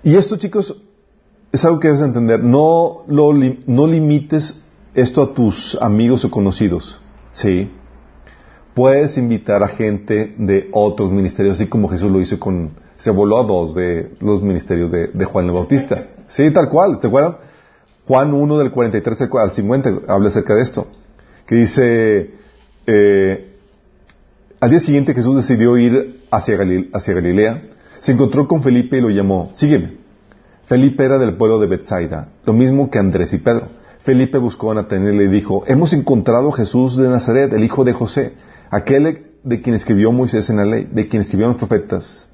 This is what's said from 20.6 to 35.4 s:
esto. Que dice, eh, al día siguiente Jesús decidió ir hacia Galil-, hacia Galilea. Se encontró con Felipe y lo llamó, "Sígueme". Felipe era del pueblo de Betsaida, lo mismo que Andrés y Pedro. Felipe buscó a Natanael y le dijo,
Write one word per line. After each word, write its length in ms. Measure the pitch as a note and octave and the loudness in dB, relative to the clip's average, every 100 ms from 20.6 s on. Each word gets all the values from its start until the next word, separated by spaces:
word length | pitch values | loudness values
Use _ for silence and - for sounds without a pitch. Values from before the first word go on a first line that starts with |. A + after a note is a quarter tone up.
esto. 260 | B2 - - - - _ _ - - | 0 -6 -12 -16 -20 _ _ -20 -2
Que 80 | |
dice, 800 | A#2 A#2 - B2 A#2 A2 G#2 F2+ - _ _ _ _ - | 2 2 2 2 2 2 0 -2 -14 _ _ _ _ 0
eh, 680 | G#2 G2+ G2 F#2+ F#2+ - - _ _ _ _ _ _ _ _ _ _ | 4 6 4 2 -2 -10 -20 _ _ _ _ _ _ _ _ _ _
al 120 | A#2+ | 2
día 100 | E3 | 2
siguiente 340 | E3+ C#3+ C#3 | 2 0 0
Jesús 220 | B2+ A#2+ C3+ | 0 0 0
decidió 420 | B2 A#2 A#2 B2 | 0 2 4 4
ir 460 | A#2+ B2+ - - _ | 4 2 -2 -14 _
hacia 280 | G#2+ - G2 | -4 -2 -2
Galil-, 340 | F#2+ F#2 F2+ | 0 -2 -4
hacia 220 | G2+ - | -8 -4
Galilea. 480 | F2+ E2+ F#2 G#2+ C3+ - - _ - | -2 0 2 2 -2 -14 -20 _ -8
Se 100 | - | -2
encontró 380 | B2 B2 C3+ C#3+ | 2 2 0 0
con 120 | E3 | 0
Felipe 360 | C3 B2 B2 C3 | 2 0 0 0
y 20 | |
lo 100 | A#2 | 0
llamó, 400 | G2+ G2 F#2+ E2+ | 0 0 -2 -4
"Sígueme". 440 | - D3 C#3 E2 - _ _ _ _ _ _ | -2 0 0 -2 -14 _ _ _ _ _ _
Felipe 400 | _ B2 C3+ C3+ | _ 2 2 2
era 140 | C3+ C3+ | 0 2
del 180 | A#2 F2+ | 0 0
pueblo 240 | A2 A2 | 2 2
de 80 | G2 | 0
Betsaida, 640 | F#2 - F#2 E2 D#2+ D2+ _ | -2 -4 -6 -6 -8 -12 _
lo 80 | - | -2
mismo 380 | A2 B2+ C#3 C#3 | 2 2 2 0
que 80 | A2 | 0
Andrés 340 | G2 F2 F2 | 0 0 -2
y 40 | - | -2
Pedro. 300 | - A#2 - - - - | -2 -2 -4 -20 -20 -8
Felipe 380 | - B2+ C3 C#3 | 0 2 2 0
buscó 340 | A#2+ - A2 | -4 -4 -4
a 20 | |
Natanael 400 | G#2+ G#2+ F#2+ G2+ | -4 -4 -2 0
y 40 | G2+ | 2
le 100 | G2 | 2
dijo, 340 | G2+ | 0